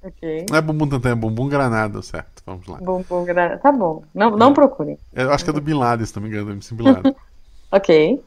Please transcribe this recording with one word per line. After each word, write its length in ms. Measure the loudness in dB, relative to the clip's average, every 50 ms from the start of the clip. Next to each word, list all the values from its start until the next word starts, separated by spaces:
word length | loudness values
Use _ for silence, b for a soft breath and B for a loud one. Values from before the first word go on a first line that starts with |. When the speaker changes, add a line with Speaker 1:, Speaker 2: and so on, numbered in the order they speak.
Speaker 1:
Ok. 440 | -18 -18 -18 -12 -10 -8 -8 -6 -6 0
Speaker 2:
Não 60 | 0
é 40 | 0
bumbum 280 | 0 0 -2 -2 -2 -2
tantan, 220 | -2 -2 -2 -2
é 40 | -2
bumbum 340 | 0 -2 -4 -4 -4 -4 -2
granada, 540 | 0 0 0 0 0 0 -2 -2 -6 -10
certo? 400 | -12 -10 -12 -12 -12 -14 -20 -20 -16
Vamos 220 | -16 -16 -14 -14
lá. 120 | -16 -16 -12
Speaker 1:
Bumbum 460 | -6 -6 -6 -6 -6 -6 -6 -6 -4
granada. 340 | -2 -2 0 0 -2 -4 0
Tá 120 | 0 0
bom. 300 | 2 2 0 -2 -4 -6 -12 _ _
Não, 160 | 0 0 0 4
não 140 | 4 4 6
Speaker 2:
É. 40 | 6
Speaker 1:
procurem. 440 | 6 4 2 2 -2 -8 -8 -8 -12 -16 -16
Speaker 2:
Eu 200 | -6 -4 0 0
acho 120 | 0 0 0
que 60 | -2
é 20 |
do 80 | -4 -2
Bin 140 | -2 -2 0
Laden, 300 | 0 2 0 0 0 -2
se 100 | -6 -8
não 60 | -10
me 60 | -10 -8
engano, 220 | -6 -8 -6 -8
M 120 | -10 -12
C 120 | -12 -12 -10
Bin 100 | 0 4
Laden. 300 | 4 4 4 4 0 0
Speaker 1:
<laughs> 100 | 0 -14 _ _ -20 -20 -20 -20 -20 -10 2 2
Ok. 480 | 2 4 6 4 6 6 4 0 -2 -6